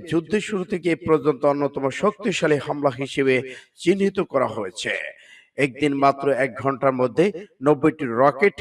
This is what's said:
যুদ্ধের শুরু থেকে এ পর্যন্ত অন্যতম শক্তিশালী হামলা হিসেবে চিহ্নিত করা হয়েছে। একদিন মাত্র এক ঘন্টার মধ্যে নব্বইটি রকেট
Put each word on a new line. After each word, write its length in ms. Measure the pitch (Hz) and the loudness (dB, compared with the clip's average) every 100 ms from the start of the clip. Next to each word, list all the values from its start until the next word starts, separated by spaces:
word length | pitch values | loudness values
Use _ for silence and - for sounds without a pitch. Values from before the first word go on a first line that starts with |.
| 113 | -2
যুদ্ধের 360 | 160 156 208 - | -4 0 -2 -2
শুরু 160 | 208 | -6
থেকে 240 | 180 170 170 | -4 -4 -2
এ 60 | 160 - | -2 2
পর্যন্ত 360 | 156 139 131 | 2 2 0
অন্যতম 400 | 147 143 143 143 135 | 0 0 -2 -2 -4
শক্তিশালী 680 | - 202 - 214 165 160 147 151 | -2 -2 -2 -4 0 0 0 -2
হামলা 240 | 147 139 | -2 -2
হিসেবে 440 | 127 135 - 135 127 127 127 - _ | -2 -4 0 2 2 -2 -12 -20 _
চিহ্নিত 420 | 165 196 196 196 | 0 2 0 0
করা 280 | 160 135 120 107 | -2 0 0 -2
হয়েছে। 360 | 98 - 110 98 76 - - - _ - | -8 -6 -6 -6 -8 -16 -20 -20 _ -2
একদিন 360 | 139 120 147 | -2 0 -2
মাত্র 320 | 139 139 135 139 139 | 2 2 2 0 0
এক 60 | 135 - | 0 -2
ঘন্টার 360 | 135 135 139 131 | -4 0 0 2
মধ্যে 240 | 127 123 196 170 202 _ | 2 2 0 -2 -12 _
নব্বইটি 420 | 135 147 151 - 135 113 | 2 2 2 0 -2 2
রকেট 340 | 139 135 202 - | 2 4 0 0